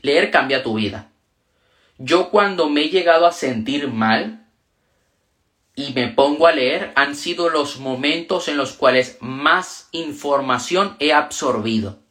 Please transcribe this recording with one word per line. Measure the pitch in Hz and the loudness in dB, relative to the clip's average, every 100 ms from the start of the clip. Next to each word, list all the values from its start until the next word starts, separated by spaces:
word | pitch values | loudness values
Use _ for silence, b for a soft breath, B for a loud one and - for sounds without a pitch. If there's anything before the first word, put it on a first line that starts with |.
Leer | 135 151 175 | 2 2 4
cambia | 160 131 135 | 2 2 -2
tu | 120 | -2
vida. | 107 104 107 - _ _ _ _ _ _ _ _ _ | -2 -4 -6 -16 _ _ _ _ _ _ _ _ _
Yo | 127 175 180 | 0 0 4
cuando | 208 202 185 156 | 2 2 2 0
me | 147 | 0
he | 156 | 0
llegado | 185 170 165 170 | 0 4 4 4
a | |
sentir | 170 139 117 113 143 143 | 2 -4 -2 -4 -4 -4
mal | 113 110 110 104 - _ _ _ _ _ _ _ _ _ _ _ _ _ | -2 0 0 -2 -12 _ _ _ _ _ _ _ _ _ _ _ _ _
y | - 139 | -12 -6
me | 127 123 | -4 -2
pongo | - 139 151 165 | 2 2 6 4
a | |
leer, | 156 127 165 196 | 4 0 0 -2
han | - 143 143 | 0 0 -2
sido | 170 170 170 | -8 -2 0
los | 156 139 127 | 0 -2 -6
momentos | 135 127 143 165 170 185 165 | -6 -4 -2 -2 -2 -4 -2
en | 147 | -4
los | 131 | -4
cuales | - 135 127 127 - | 0 2 4 0 -6
más | 123 131 147 175 190 - - | -12 -2 2 2 0 -14 -14
información | 165 160 117 143 139 135 123 - 180 196 - | -10 -10 -8 -2 -2 0 -4 0 0 -2 0
he | 147 | 2
absorbido. | 147 - - 143 117 110 110 98 - _ | 2 0 -4 -2 -2 0 -2 -4 -10 _